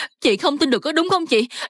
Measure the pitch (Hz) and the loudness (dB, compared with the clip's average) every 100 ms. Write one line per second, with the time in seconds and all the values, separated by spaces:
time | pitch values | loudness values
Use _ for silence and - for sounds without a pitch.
0 | - - 262 196 320 294 311 294 294 320 | -10 -2 0 2 0 0 0 0 0 0
1 | 349 381 330 233 247 - | 2 0 2 0 0 -6